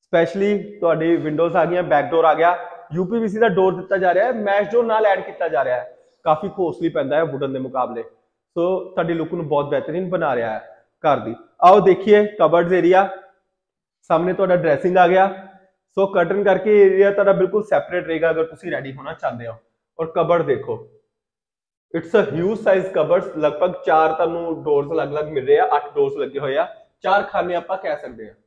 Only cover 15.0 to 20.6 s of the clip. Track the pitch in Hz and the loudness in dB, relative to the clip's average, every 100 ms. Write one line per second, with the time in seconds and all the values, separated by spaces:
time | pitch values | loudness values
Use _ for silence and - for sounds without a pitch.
15 | 175 185 196 190 - - _ _ _ - | 4 4 2 -2 -18 -20 _ _ _ -4
16 | 196 185 170 196 202 185 214 208 196 190 | 0 0 0 0 2 2 4 6 6 6
17 | 202 196 196 180 185 208 208 - - 180 | 4 4 2 2 2 0 0 -2 -2 -6
18 | 165 160 165 160 165 160 180 143 135 135 | -4 -2 0 0 -4 -6 -8 -8 -8 -14
19 | 139 165 147 120 117 113 _ _ _ - | -14 -8 -8 -8 -12 -14 _ _ _ -10
20 | 160 175 147 170 143 117 | -6 -2 2 2 2 -2